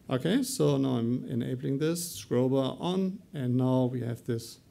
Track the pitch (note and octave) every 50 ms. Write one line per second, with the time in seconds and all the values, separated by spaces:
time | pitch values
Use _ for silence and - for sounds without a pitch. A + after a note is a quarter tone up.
0 | - - C3 B2+ - E3 G#3 C#4+ B3+ - - - D3+ C#3+ C#3+ C#3 C3+ C3+ B2+ A#2+
1 | A2+ A#2 B2 - - - C3 A#2 B2 C3 C3 B2+ D3 C#3+ C#3 C#3 D3+ D#3+ E3+ F3
2 | E3+ - - - - - - B2 B2+ C3 C3+ C3+ C3+ C3 - - - F3 F#3 F#3+
3 | F#3+ F#3 F#3+ - - - - D3+ B2+ B2 B2 B2+ B2+ B2+ C3 C3 B2+ B2 B2+ B2
4 | A#2 A#2+ A2+ A#2 - - A#2+ A2+ A2+ - - - - _